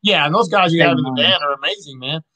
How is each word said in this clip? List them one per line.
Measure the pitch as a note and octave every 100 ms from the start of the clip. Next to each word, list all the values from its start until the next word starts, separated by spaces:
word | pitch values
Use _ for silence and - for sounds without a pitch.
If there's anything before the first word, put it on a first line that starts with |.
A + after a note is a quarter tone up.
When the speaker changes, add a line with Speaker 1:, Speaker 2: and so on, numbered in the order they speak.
Speaker 1:
Yeah, | G#3 F3+ D3
and | F#3
those | A#3
guys | G3+ F3+
you | E3
Speaker 2:
Same | E3+
Speaker 1:
have | B2+
in |
the | B2+
Speaker 2:
line. | C3
Speaker 1:
band | E3 F#3
are | D3
amazing, | C#3 D3 G3+ D3+ C3
man. | C3 D#3+ -